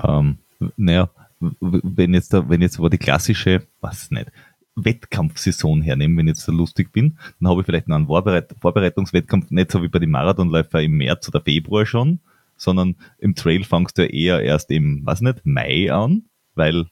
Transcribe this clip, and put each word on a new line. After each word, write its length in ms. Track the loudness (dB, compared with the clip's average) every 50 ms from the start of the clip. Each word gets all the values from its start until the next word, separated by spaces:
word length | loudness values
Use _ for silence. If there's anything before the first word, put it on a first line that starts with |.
| 0
Ähm, 340 | 0 2 2 2 0 0 -4 _ _ _ -8 -8 -8 -4 -2
naja, 320 | 0 2 2 2 2 0 -4 _ -20 _ _ _
w-, 100 | -6 -6 -6 -6
w-, 200 | -4 -2 -2 -2 -2
wenn 300 | -2 0 0 2 4 2
jetzt 200 | 2 2 2 0
da, 140 | 0 0 2
wenn 120 | 2 2
jetzt 160 | 2 0 0 0
aber 120 | 0 0
die 80 | 0 0
klassische, 680 | 0 0 0 0 0 0 -2 0 2 2 2 0 0 -4 _ _
was 300 | -12 -12 -12 -14 -10 -8
nicht, 180 | -8 -8 -8 -10 -14 -20 -20 _ _ _ _ _ _ -4
Wettkampfsaison 1040 | -2 -2 -2 -2 -6 -8 -6 -4 -4 -4 -4 -4 -2 -2 -2 0 0 0 0 0
hernehmen, 360 | 0 0 0 0 0 2 2 2
wenn 100 | 2 0
ich 40 | 0
jetzt 80 | -2 -4
so 60 | -4
lustig 400 | -2 -2 -2 -2 -2 -4 -4 -2
bin, 260 | 0 0 0 0 0 -2 -8 -20 -8 -2
dann 100 | 0 2
habe 120 | 2 2
ich 40 | 2
vielleicht 220 | 0 -2 -2 -2 0
noch 80 | 0
einen 120 | 0 0 0
Vorbereit-, 460 | 0 0 2 2 0 0 0 -4 -8 -4
Vorbereitungswettkampf, 920 | -2 0 2 2 2 0 0 -2 -2 0 0 -2 0 2 0 0 0 0
nicht 200 | 0 0 0 0
so 100 | 0 -2
wie 60 | -2 0
bei 120 | 0 0
den 120 | 0 0
Marathonläufern 720 | 0 0 0 0 0 0 0 0 2 0 0 0 0 -2 0
im 140 | 0 0 0
März 320 | 0 0 -2 -4 -4 -6
oder 100 | -6 -4
Februar 460 | -2 0 0 -2 -2 -2 0 0 0
schon, 340 | 0 0 0 0 0 0 -2 -4 _ _ _ _ _ _ -6
sondern 400 | -2 -2 0 2 0 0 -2 -4 -10 -20 _ _
im 160 | -2 -2 -2
Trail 280 | 0 0 0 0 0 0
fangst 340 | -2 -2 0 0 0 0 0
du 40 | 0
ja 60 | 0
eher 320 | 0 0 0 0 0 0
erst 280 | 0 0 0 -2 -2 -2
im, 340 | -2 0 0 0 -2 -2 -4
weiß 160 | -4 -2 0
nicht, 240 | 0 -2 -2 -2 -2
Mai 480 | -2 -2 -2 -2 -2 0 0 0 0 0
an, 300 | 0 0 0 0 -2 -4 _ _ _ _ _ _
weil 320 | -2 0 0 0 0 -4 -6